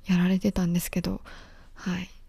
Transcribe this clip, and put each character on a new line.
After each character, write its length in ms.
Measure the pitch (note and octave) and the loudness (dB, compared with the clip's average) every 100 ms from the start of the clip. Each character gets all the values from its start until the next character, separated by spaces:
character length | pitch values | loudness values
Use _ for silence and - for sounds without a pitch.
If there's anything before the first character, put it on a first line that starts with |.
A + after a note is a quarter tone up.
| - | 2
や 100 | F3+ | 4
ら 120 | F3+ | 4
れ 100 | F#3+ | 4
て 140 | G#3 | 2
た 120 | F#3+ | 0
ん 80 | F3 | 2
で 80 | F3 | 0
す 100 | - | 0
け 100 | F3+ | -4
ど、 220 | F3+ F#3+ - - - - - | -2 -4 -8 -18 -20 -20 -20
は 240 | - F#3+ F3+ | -10 -4 -4
い。 120 | F#3 - | -6 -14